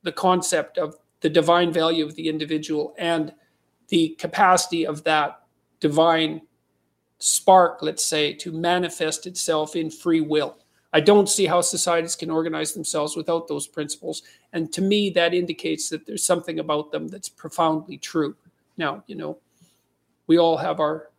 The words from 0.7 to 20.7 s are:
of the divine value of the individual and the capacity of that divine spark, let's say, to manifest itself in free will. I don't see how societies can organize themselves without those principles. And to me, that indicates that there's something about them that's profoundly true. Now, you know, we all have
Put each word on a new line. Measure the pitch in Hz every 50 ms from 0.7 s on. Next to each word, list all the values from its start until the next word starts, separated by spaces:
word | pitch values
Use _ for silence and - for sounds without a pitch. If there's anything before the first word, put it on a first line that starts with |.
| _
of | - 170 156 - _ _ _ _ _
the | - 160
divine | 151 170 147 156 170 170 180 175
value | 160 170 160 165 165 165 156
of | 147 160
the | - 160
individual | 160 156 156 156 147 156 156 151 - 160 151 147 - -
and | - 180 170 170 165 156 151 - _ _ _ _ _ _ _ _ _ _
the | _ - 170 160 156 160 -
capacity | - 165 - - 208 185 185 175 - - 175 170 160
of | 151 151 151 -
that | 165 156 151 147 - - - _ _ _ _ _ _ _ _
divine | - 151 147 156 160 170 165 160 160 151 156 160 - _ _ _ _ _ _ _ _ _ _ _ _ _ _ _
spark, | - - - - - - 190 190 175 170 175 -
let's | - 151 156 - -
say, | - - 151 151 147 147
to | 151 - 180
manifest | 160 160 170 170 180 180 180 165 - - 165 156 151 - -
itself | 180 180 - - - 160 151 151 156 -
in | 170 160 160
free | 156 - - 175 165 165
will. | 156 151 156 151 143 127 - _ _ _ _ _ _ _
I | - 160
don't | 151 175 208 208 196 196
see | - - 196
how | 160 165 175
societies | 170 - - 175 - 180 170 170 165 170 -
can | - 165 165
organize | 160 160 160 165 160 156 156 151 -
themselves | - 151 - - 156 147 151 151
without | 175 156 - 170 170 165
those | - 151 143 143
principles. | - _ - 151 147 - - - 165 156 - _ - _ _ _ _
And | - 170 160 156 -
to | -
me, | 190 190 208 208 208 196
that | 170 175 170 170 175
indicates | 180 175 175 165 - - 165 160 160 - -
that | 165 151 _
there's | - - 202 -
something | - 180 170 170 - 160 160
about | 156 156 151 147 151 151
them | - 156 160
that's | 156 - - - -
profoundly | _ _ - 156 - - 165 160 156 156 156 - 175
true. | 139 - - - 165 151 139 - _ _ _ _ _ _ _ _
Now, | - 170 147 - 208 -
you | - 208
know, | 156 156 151 - - _ _ _ _ _ _ _ _ _ _ _ _ _ _ _ _ _
we | - 160
all | 175 170 165 160
have | 156 160 170